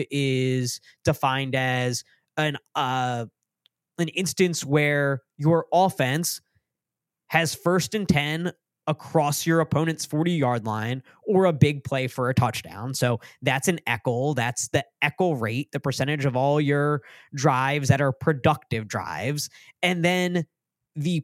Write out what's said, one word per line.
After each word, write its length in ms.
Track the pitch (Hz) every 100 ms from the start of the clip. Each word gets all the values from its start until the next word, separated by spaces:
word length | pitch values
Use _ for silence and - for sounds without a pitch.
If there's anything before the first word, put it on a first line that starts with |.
| 143
is 680 | 143 139 131 131 127 123 - - _
defined 520 | - 147 139 135 135 131
as 480 | 127 127 127 120 - _ _ -
an, 220 | 151 139 - -
uh, 500 | 135 127 127 120 110 _ _ _ _ _ _ -
an 100 | 165
instance 540 | 170 185 - 180 165
where 600 | 139 151 147 147 139 135 - -
your 300 | 147 165 160
offense 680 | 170 185 - 131 143 170 - - _ _ _ _ _ _ _ _
has 260 | 160 165 -
first 400 | 170 180 - 214
and 120 | 196
ten 440 | 151 147 156 175 - _ _ -
across 600 | 151 - 165 143 143 -
your 140 | 165
opponent's 440 | 160 151 165 160 -
forty-yard 580 | 151 170 170 131 120
line 380 | 107 107 110 131 - _
or 220 | - 190 190
a 80 |
big 300 | 147 147 147
play 220 | - 135 127
for 240 | - 123
a 60 | 127
touchdown. 580 | 123 - 82 95 120
So 260 | 131 123 117 - -
that's 260 | 131 131 -
an 120 | 175 -
echo. 480 | 117 - 117 139 131
That's 320 | 120 123 -
the 180 | 147 - _
echo 300 | 147 - 185
rate, 400 | 143 113 117 147
the 80 | 143
percentage 440 | 139 127 135 151
of 120 | 139 127
all 260 | 135 147
your 400 | 143 143 147 147 - - -
drives 540 | 143 139 127 135 147 135
that 120 | 131
are 120 | 143
productive 760 | 131 - 143 160 147 - 113 107
drives. 600 | 101 85 78 113 147 - - - _
And 240 | 180 180 170
then 400 | 180 180 175 156 _ _ _ _ 151
the 260 | 147 170